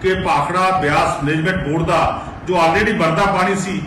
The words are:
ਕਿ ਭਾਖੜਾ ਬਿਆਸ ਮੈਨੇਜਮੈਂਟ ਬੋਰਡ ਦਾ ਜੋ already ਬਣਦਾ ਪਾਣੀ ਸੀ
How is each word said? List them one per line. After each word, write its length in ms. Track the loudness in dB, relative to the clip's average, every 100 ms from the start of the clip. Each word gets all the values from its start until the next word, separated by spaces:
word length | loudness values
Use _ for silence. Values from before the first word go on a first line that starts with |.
ਕਿ 120 | -2
ਭਾਖੜਾ 640 | 0 0 0 0 0 2 2
ਬਿਆਸ 420 | 2 2 0 0
ਮੈਨੇਜਮੈਂਟ 440 | 0 0 0 -2 -2
ਬੋਰਡ 180 | -2 0
ਦਾ 360 | 2 0 -2 -8 -10 -2
ਜੋ 60 | 2
already 360 | 2 2 0
ਬਣਦਾ 320 | 0 0 2 0
ਪਾਣੀ 300 | 2 0 0
ਸੀ 260 | -2 -6